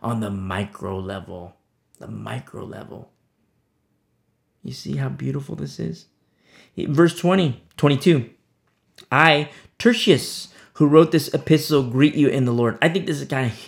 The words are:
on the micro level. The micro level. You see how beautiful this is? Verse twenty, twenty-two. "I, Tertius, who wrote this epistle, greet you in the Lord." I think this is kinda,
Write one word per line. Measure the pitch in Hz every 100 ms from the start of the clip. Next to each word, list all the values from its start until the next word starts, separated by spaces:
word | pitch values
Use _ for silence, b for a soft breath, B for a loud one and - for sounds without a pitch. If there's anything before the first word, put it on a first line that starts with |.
on | 113 113
the | 104
micro | 98 95 92 101 - 95 95
level. | 95 98 87 90 87 _ _ _ _ _
The | 120
micro | 107 104 120 - - 123
level. | 101 - - - _ _ _ _ _ _ _ _ _ _ _ _ _ _ _
You | -
see | 131 - 139
how | 131
beautiful | - 131 139 139 -
this | 143 -
is? | 165 165 _ _ _ b b b b -
Verse | - 147 170 165
twenty, | 175 190 165 117 _ -
twenty-two. | 147 139 185 151 117 _ _ _ _ _ _ _ -
"I, | 131 160 147 147 B B -
Tertius, | 233 226 - 131 - - - B B
who | - 147
wrote | 156 165
this | 165 -
epistle, | 135 - 156 139 147
greet | 127 127 147 -
you | 143
in | 139 123
the |
Lord." | 120 117 107
I | 165
think | 190 185
this | 143
is | 135
kinda, | 135 123 110